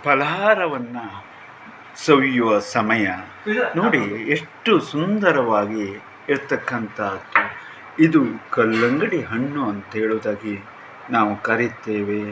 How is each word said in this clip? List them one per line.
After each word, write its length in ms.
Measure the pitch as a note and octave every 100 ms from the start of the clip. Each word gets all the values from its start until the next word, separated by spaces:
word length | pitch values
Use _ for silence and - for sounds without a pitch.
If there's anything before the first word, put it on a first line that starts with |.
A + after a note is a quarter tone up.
ಫಲಹಾರವನ್ನ 920 | C#3+ C#3 C#3+ F3+ G#3 G3+ F3 C3+ A#2+ B2 A2 F#2 - - - - - - - -
ಸವಿಯುವ 460 | - C#3+ C3+ B2+ A#2 G#2
ಸಮಯ 480 | - A#2+ G#2+ A2+ G2+ F#2 F#2+ - G#3+ A3 - D#3+
ನೋಡಿ, 260 | A3 D#3 G2+ G#2+ A2
ಎಷ್ಟು 400 | D#3 D#3+ - A#3 F#3
ಸುಂದರವಾಗಿ 1040 | - D3 F3 G#3+ G3 C#3+ A#2 G#2+ G2+ A2 G2 G#2 - - -
ಇರ್ತಕ್ಕಂಥದ್ದು. 1120 | C#3 - C3 - A#2+ G#2 - G2+ F#2+ - - - - - - - -
ಇದು 160 | D#3+ D#3+ A#2+ - -
ಕಲ್ಲಂಗಡಿ 680 | - A2+ A2 A#2+ C#3+ G#3+ F3 A2+
ಹಣ್ಣು 320 | A2+ C#3 C#3+ A#2+
ಅಂತ 220 | G2+ F#2+ G#2+
ಹೇಳೋದಾಗಿ 540 | A2 A2 G#2+ G#2 A2 G2+ G2+ - - - -
ನಾವು 220 | B2 G#2 G2+ -
ಕರಿತೇವೆ 720 | A2+ A#2 A2+ - G#2 G2+ G#2 G#2